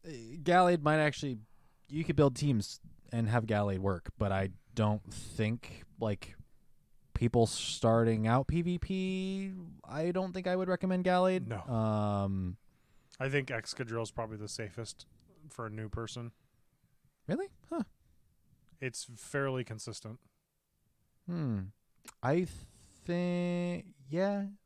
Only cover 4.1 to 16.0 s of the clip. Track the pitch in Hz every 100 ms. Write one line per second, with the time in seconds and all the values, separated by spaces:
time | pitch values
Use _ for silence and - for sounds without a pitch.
4.1 | - 101 95 98 - _ - 107 107 -
5.1 | - - - 110 117 - - - - 113
6.1 | 101 - - - - - - _ - _
7.1 | - 120 120 113 - - - 117 117 113
8.1 | 110 110 123 135 160 170 180 - 190 185
9.1 | 190 190 196 196 185 170 - - 143 170
10.1 | 180 185 185 180 185 185 180 185 185 185
11.1 | 180 185 185 117 107 - 113 110 107 104
12.1 | 101 98 95 92 90 _ _ _ _ _
13.1 | - 131 143 135 117 - - 120 113 113
14.1 | - 110 110 104 - 107 120 110 - -
15.1 | - - - 151 - 113 107 110 113